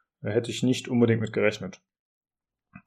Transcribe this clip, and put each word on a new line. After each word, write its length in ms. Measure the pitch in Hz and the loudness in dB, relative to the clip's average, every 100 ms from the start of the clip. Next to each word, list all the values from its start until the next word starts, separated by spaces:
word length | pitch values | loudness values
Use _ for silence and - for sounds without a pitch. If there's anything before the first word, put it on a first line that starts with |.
| _ _ | _ _
Da 80 | 104 | -4
hätte 220 | 107 117 | -2 -2
ich 120 | 107 | -2
nicht 240 | 127 127 - | 0 0 0
unbedingt 320 | 120 117 113 | 2 4 4
mit 120 | 107 | 0
gerechnet. 480 | - 104 - 92 - _ _ _ _ _ _ _ _ _ - | 0 0 0 -8 -14 _ _ _ _ _ _ _ _ _ -20